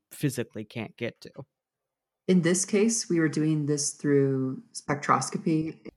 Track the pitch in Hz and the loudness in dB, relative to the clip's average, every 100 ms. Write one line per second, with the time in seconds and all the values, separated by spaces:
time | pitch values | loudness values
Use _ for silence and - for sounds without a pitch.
0 | _ - 147 123 113 110 107 120 98 - | _ -4 -4 -2 -6 -10 -12 -10 -12 -8
1 | - - - - 139 _ _ _ _ _ | -10 -10 -16 -18 -20 _ _ _ _ _
2 | _ _ - 185 165 180 - 202 226 226 | _ _ 2 4 4 2 0 2 2 0
3 | - 170 156 156 156 156 143 147 - - | 0 2 2 2 0 0 0 -2 -4 -2
4 | 147 143 139 135 131 131 - - - 143 | 2 4 4 2 -2 -6 -12 -10 -6 -2
5 | - 135 - 190 180 156 160 - - | 2 0 0 -4 0 -2 -2 -8 -18